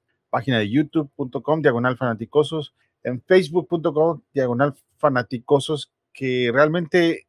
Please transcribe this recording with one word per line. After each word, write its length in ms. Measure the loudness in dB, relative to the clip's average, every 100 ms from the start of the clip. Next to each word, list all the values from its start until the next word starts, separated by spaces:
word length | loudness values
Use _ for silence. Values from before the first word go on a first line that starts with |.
| _ _ _
página 280 | -6 -2 0
de 100 | 0
youtube 400 | 0 0 -4 -4 -8
punto 260 | -8 -6
com 180 | -2 2
diagonal 360 | 2 2 -2 -2
fanaticosos, 760 | -4 -4 -2 0 0 -4 -10 _ _ _
en 180 | -8 -8
facebook 440 | 2 2 4 -4 -2
punto 260 | -4 -2
com 280 | 0 0 0 _
diagonal 420 | -4 -2 0 -2 -2 _ _
fanaticosos, 920 | 0 0 -2 -8 0 0 2 -6 -8 _ _
que 360 | -8 -4 -2 0
realmente 760 | 2 2 0 0 2 2 -2